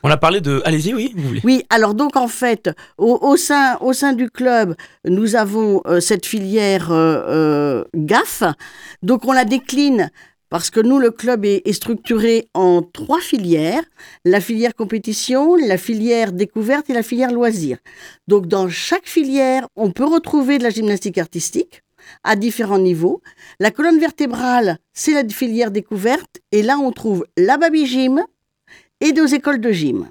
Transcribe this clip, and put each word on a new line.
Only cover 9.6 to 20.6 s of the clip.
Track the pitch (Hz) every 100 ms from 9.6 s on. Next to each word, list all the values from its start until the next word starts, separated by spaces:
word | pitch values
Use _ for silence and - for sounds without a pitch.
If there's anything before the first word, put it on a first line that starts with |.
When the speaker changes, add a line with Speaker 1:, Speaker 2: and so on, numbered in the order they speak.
| 262 262 285 247 147 _ - _ _
Speaker 2:
parce | 170 -
que | 226
nous, | 220 269
le | 240
club | 226 233 240 202
est, | 196
est | -
structuré | 196 - 233 - 226 226 226 220
en | - 185 175
trois | 170 - - 311
filières, | - 254 180 165 160 240 330 _ - - 180
la | 202
filière | 180 226 233
compétition, | - 208 220 196 214 - 254 302 349
la | 262 185
filière | 185 220 226 233 220
découverte | 180 196 - 214 285 294
et |
la | 240
filière | 220 240 247
loisir. | 240 240 220 151 123 - - - - -
Donc | 202 175
dans | 196 185
chaque | 165 - 359 -
filière, | - 277 269 262 262 247
on | - 214
peut | -
retrouver | 277 330 - 302 262
de | 285